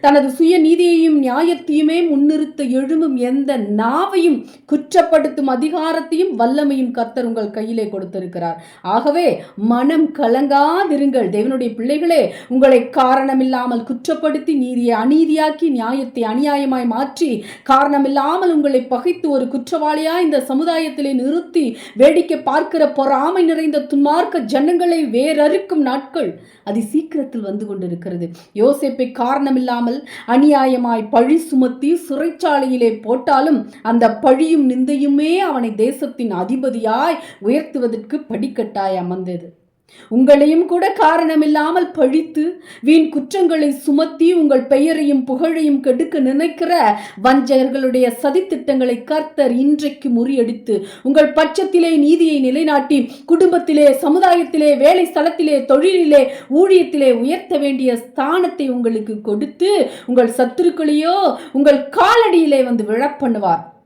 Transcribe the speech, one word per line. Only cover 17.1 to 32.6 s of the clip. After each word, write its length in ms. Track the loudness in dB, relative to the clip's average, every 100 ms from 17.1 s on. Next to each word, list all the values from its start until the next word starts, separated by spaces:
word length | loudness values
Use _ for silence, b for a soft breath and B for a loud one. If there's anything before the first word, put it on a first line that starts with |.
| -4 -4 -4 B B 0
காரணமில்லாமல் 840 | 2 4 2 0 0 0 0 0 2
உங்களை 260 | 2 0 -2
பகைத்து 340 | -4 -2 -2 -2 -2
ஒரு 100 | -2
குற்றவாளியா 600 | -6 -6 -4 -2 -2 -2 0 0
இந்த 120 | 0 -2
சமுதாயத்திலே 640 | -2 0 -2 -4 -4 -4 -2
நிறுத்தி 420 | -2 -4 -2 -2 -2 -6 B 4
வேடிக்கை 360 | 4 6 0 -4 -2
பார்க்கிற 320 | -2 -2 0 0 0
பொறாமை 460 | 0 0 0 0 0
நிறைந்த 340 | 0 -2 -2 -2
துன்மார்க்க 540 | 0 2 2 0 -4 -2
ஜனங்களை 460 | 0 0 2 0 0 -2 -2
வேரறுக்கும் 680 | 0 2 2 0 -2 -2 -2
நாட்கள் 420 | -4 -6 -6 -6 -8 B B -6
அதி 140 | -6 -2
சீக்கிரத்தில் 540 | -4 -4 -8 -6 -8 -8
வந்து 160 | -8 -8
கொண்டிருக்கிறது. 600 | -8 -8 -8 -8 -8 -8 -12 B 0
யோசேப்பை 460 | 0 0 -4 -4 -6 -4
காரணமில்லாமல் 800 | -4 -2 0 -2 -2 -4 -4 -6 B B B
அநியாயமாய் 680 | 4 4 4 2 0 0 -2 0
பழி 220 | 0 4 2 2
சுமத்தி 400 | 0 0 0 -2 -2 -4
சிறைச்சாலையிலே 840 | -6 -6 -4 0 0